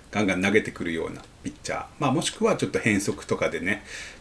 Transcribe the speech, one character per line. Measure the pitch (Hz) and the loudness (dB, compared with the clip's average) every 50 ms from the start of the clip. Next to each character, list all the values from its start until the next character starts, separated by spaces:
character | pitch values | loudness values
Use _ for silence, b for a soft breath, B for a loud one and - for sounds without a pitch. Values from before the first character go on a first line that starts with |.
| B B | B B
ガ | - 101 | 0 0
ン | 107 | 2
ガ | 95 92 | 2 2
ン | 90 | 2
投 | 95 101 | 4 4
げ | 104 104 | 4 4
て | - - | 4 2
く | - - 87 | -6 -6 -4
る | 85 | -4
よ | 82 80 80 | -2 -2 -4
う | 82 | -4
な | 82 - - - - - | -6 -10 -14 -18 -16 -12
ピ | - - | -12 -12
ッ | - - | -12 -10
チ | - - | -6 -6
ャ | - | -6
ー、 | - - - - - | -6 -6 -8 -4 0
ま | 151 131 | 2 2
あ、 | |
も | 131 165 | 2 2
し | 170 - | 0 -2
く | - - 214 | -2 0 2
は | 220 170 | 2 2
ち | - - | 2 0
ょ | 95 | 0
っ | |
と | - - | 0 2
変 | - 117 104 95 | 2 4 4 2
則 | - 110 95 - - | 2 0 -4 -4 -2
と | - 107 | -2 0
か | - 85 80 | 0 0 0
で | 82 80 | 0 -2
ね、 | 85 95 104 104 B B B B B B B B | -2 -2 -2 -2 B B B B B B B B